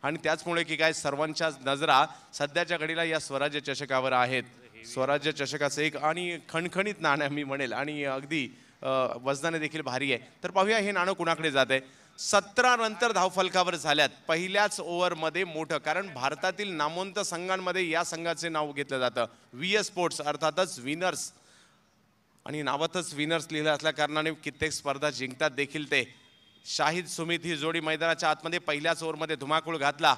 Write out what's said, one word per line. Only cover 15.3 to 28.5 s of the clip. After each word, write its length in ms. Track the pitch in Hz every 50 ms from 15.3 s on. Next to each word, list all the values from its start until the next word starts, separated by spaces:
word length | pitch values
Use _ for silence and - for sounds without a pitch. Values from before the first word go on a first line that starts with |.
| 151 175 190
मोठं, 340 | 175 156 156 160 147 165 143
कारण 360 | 117 151 156 180 196 190 151
भारतातील 540 | 123 127 139 151 151 - 190 180 180 208 202
नामवंत 500 | 180 156 147 151 165 175 190 196 180 208
संघांमध्ये 720 | 196 - 175 165 180 185 190 190 185 180 175 185 185 165
या 140 | 156 165 175
संघाचे 440 | - 170 160 170 170 165 139 165 170
नाव 240 | 160 156 151 147
घेतलं 260 | 143 139 143 139 139 131
जातं, 280 | 127 123 113 127 117 104 - - - _
व्हीएस 340 | - 123 160 185 202 214 202
स्पोर्ट्स 340 | - 185 180 175 160 - -
अर्थातच 580 | 143 147 147 143 160 156 151 175 190 165 - 131
विनर्स, 540 | 120 135 151 170 185 185 156 - - - - _ _ _ - - - _ _ _ _ _ _ _ _ _ _ _ _ _ _ _ _
आणि 160 | - 147 151
नावातच 520 | 147 131 135 143 160 165 - 185 160 - 151
विनर्स 320 | 143 151 156 165 165 139 -
लिहिलं 180 | 160 151 151 156
असल्या 220 | 151 139 151 156
कारणाने 380 | 151 - 147 147 151 156 156 160
कित्येक 400 | 156 156 - 151 135 - 156 160
स्पर्धा 380 | - - - 143 139 139 147 151
जिंकतात 400 | 135 117 131 131 127 - 156 151
देखील 360 | 127 131 143 139 - 156 151
ते. 280 | 131 147 135 120 - - - - - _ _ _ _ _ - _
शाहिद 400 | - - - 151 151 160 180 175
सुमित 340 | - - - 165 160 170 160 131
ही 120 | 175 165
जोडी 240 | 147 147 160 165 165
मैदानाच्या 500 | 156 156 160 151 160 165 165 156 175 156
आतमध्ये 280 | 156 - - 165